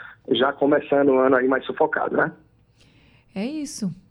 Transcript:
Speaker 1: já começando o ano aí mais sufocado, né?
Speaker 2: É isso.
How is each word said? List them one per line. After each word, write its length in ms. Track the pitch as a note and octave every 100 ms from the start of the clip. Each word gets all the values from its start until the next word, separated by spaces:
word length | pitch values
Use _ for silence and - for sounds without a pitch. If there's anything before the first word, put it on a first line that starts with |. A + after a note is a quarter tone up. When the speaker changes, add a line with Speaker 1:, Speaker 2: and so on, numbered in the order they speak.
| - - -
Speaker 1:
já 200 | A2+ C3+
começando 560 | C#3 C#3+ D3 D3 C#3+ C#3+
o 100 | C3
ano 180 | C3 C3
aí 120 | C3
mais 160 | C3
sufocado, 520 | - - D#3 - A#2 C#3+
né? 160 | D3+ - _ _ _ _ _ _ _ _ _
Speaker 2:
É 100 | F#3+
isso. 460 | A#3 D#4 C#4+ - F#3+ - _